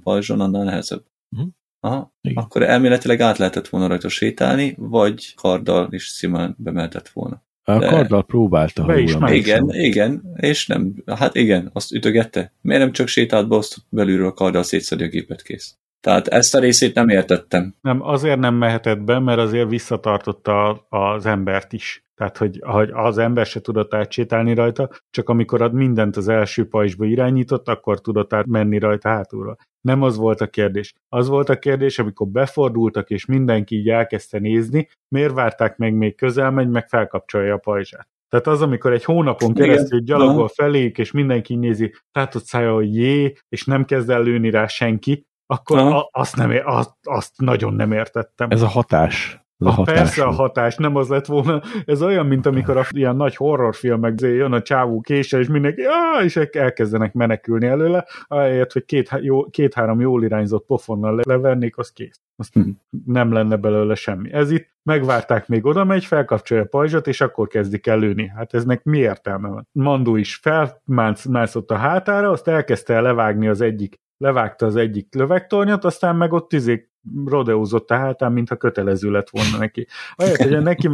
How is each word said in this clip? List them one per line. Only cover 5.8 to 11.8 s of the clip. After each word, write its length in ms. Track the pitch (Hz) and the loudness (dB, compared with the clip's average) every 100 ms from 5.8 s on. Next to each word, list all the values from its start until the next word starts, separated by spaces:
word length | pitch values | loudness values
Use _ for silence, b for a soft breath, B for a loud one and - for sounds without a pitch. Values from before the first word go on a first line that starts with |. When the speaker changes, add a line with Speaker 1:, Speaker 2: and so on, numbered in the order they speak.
| 90 | 0
Speaker 1:
is 120 | 92 - | -6 -12
simán 500 | - 90 87 87 - | -8 -4 -2 -4 -6
bemehetett 520 | 110 87 80 - - | -6 -4 -6 -8 -14
volna. 320 | - - - _ _ | -12 -10 -12 _ _
Speaker 2:
A 140 | - 107 | 0 2
Speaker 1:
De 100 | - | 4
Speaker 2:
karddal 360 | 160 120 101 - | 4 4 2 2
próbálta, 560 | 123 107 85 78 - | 2 4 4 2 0
ha 60 | 80 | 2
Speaker 3:
Be 120 | - | 2
is 120 | 82 | 2
Speaker 2:
jól 80 | 78 | 2
Speaker 3:
ment. 120 | 135 | 2
Speaker 2:
emlékszem. 380 | - 104 110 135 | 2 4 2 2
Speaker 1:
Igen, 120 | - 156 | 0 0
igen, 380 | 101 107 147 - 170 | 2 0 -2 -10 -4
és 320 | 143 151 - | -2 -2 -2
nem, 260 | - 92 98 - | -2 -4 -6 -10
hát 300 | 107 131 - | -2 0 2
igen, 340 | 113 92 90 | 2 2 0
azt 180 | - | -8